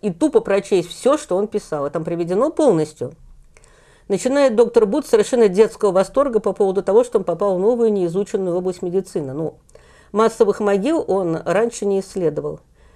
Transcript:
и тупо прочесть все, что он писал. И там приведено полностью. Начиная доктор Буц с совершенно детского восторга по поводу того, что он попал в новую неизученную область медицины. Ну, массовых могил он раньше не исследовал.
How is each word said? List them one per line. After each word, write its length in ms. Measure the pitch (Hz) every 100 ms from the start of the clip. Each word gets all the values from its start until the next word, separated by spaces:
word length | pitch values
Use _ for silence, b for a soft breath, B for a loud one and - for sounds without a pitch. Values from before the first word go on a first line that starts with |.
и 100 | 208
тупо 300 | 165 302 233
прочесть 480 | - 196 196 190 165
все, 280 | - 240 294
что 200 | - 180
он 100 | 214
писал. 380 | 208 - 151 143
И 20 |
там 140 | 165
приведено 460 | 165 170 170 185 294
полностью. 640 | - 294 165 156 - 127 - - - - b b b b b -
Начиная 400 | 196 254 277 269
доктор 360 | 214 233 233 214
Буц 200 | 277 -
с 40 |
совершенно 380 | 220 - 240 214
детского 440 | 180 214 - 208
восторга 480 | 185 185 262 277 220
по 120 | 208
поводу 320 | 190 196 185
того, 200 | 185 208
что 160 | 240 214
он 40 |
попал 320 | 180 165 202 180
в 40 |
новую 320 | 202 240 226
неизученную 600 | 202 175 175 202 208 185 175
область 260 | 185 180
медицины. 520 | 180 185 185 175 139
Ну, 220 | 139 160 - _ b b b b
массовых 480 | 202 220 226 208 202
могил 440 | 208 202 226 330 -
он 300 | 190 180 160 -
раньше 400 | 180 233 - 202
не 160 | 196
исследовал. 580 | 190 190 165 147 147 156 _ b b